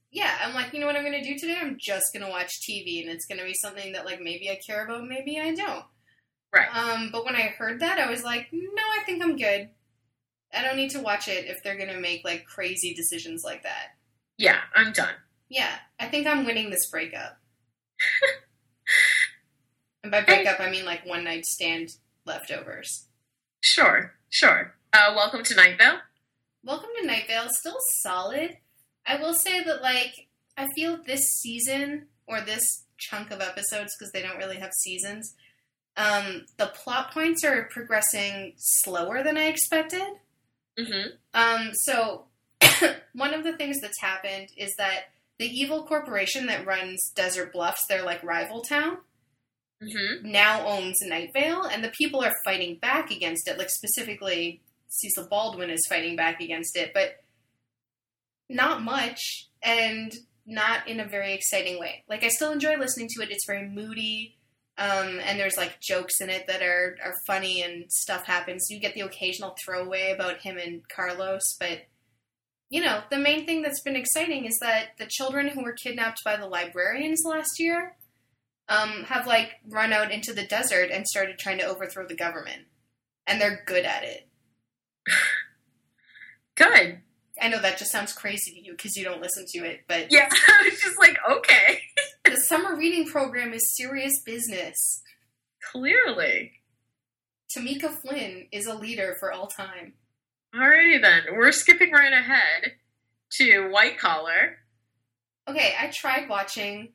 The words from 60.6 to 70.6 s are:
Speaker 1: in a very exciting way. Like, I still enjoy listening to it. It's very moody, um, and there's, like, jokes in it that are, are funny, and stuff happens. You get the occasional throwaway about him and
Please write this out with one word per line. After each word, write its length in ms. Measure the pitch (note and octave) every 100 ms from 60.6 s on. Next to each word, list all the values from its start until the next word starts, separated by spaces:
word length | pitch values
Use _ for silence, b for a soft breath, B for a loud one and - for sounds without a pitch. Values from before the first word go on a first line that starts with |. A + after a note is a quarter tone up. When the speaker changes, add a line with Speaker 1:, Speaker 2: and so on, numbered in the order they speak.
| A3 A3+ G#3+
Speaker 1:
in 140 | A3+
a 40 | G#3
very 280 | G3+ G3
exciting 440 | G3 - G3 F#3 F3+
way. 280 | E3+ - -
Like, 160 | G#3+
I 60 | A#3
still 240 | - D4+
enjoy 240 | D4 D4+ D4+
listening 320 | B3+ A#3 A3+
to 120 | A3+
it. 100 | G#3
It's 140 | G3+ -
very 220 | G3+ G3+
moody, 720 | G3+ A3 A3 A3 A3 A3 _ _ _ _ -
um, 420 | G3+ G3 F#3 F#3
and 180 | G3 G3+
there's, 200 | G3 F#3+
like, 240 | E3+ -
jokes 400 | - F#3 F#3 -
in 80 | F#3+
it 180 | F#3 F#3
that 140 | F#3+
are, 360 | F3+ F3+ F3+ F3+
are 140 | F#3 F3+ -
funny, 340 | F#3+ F#3+ F3+
and 300 | F3 F3 F3
stuff 320 | - - F3+
happens. 460 | - F3 F3+ F#3 -
You 100 | G#3
get 140 | G#3
the 80 | G#3
occasional 560 | G3 - F#3 F3+ F#3+ -
throwaway 500 | - F3+ F#3 F#3+ F#3+
about 280 | F#3+ F#3 E3+
him 180 | F#3+
and 300 | F3+